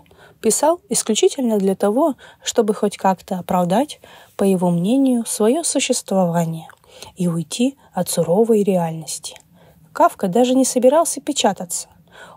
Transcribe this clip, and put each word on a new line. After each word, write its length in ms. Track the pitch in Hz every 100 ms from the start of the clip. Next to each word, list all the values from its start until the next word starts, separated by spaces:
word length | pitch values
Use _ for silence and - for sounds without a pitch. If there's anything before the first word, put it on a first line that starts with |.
| - - - _
писал 380 | 226 - 294 349 -
исключительно 680 | 233 - 214 381 - 247 214
для 180 | 190 190
того, 400 | 202 226 320 254 - -
чтобы 300 | - - 208
хоть 240 | 208 208 -
как-то 420 | 190 185 - 180
оправдать, 600 | 170 185 175 196 294 - - - - -
по 60 |
его 260 | 196 185 180
мнению, 560 | 175 185 269 269 247 226
своё 380 | - 214 294
существование 1040 | 320 - - 247 - 190 175 170 165 160 - _ _ - - -
и 120 | 175
уйти 500 | 165 156 - 254 277 _
от 160 | - 180
суровой 540 | - 160 185 226 220
реальности. 720 | 202 185 165 160 156 - - - _ _ - _ _
Кафка 360 | - 330 - 190
даже 260 | 220 247
не 100 | 254
собирался 560 | 254 254 247 302 320 -
печататься. 680 | - 285 214 190 175 - - _ _ - -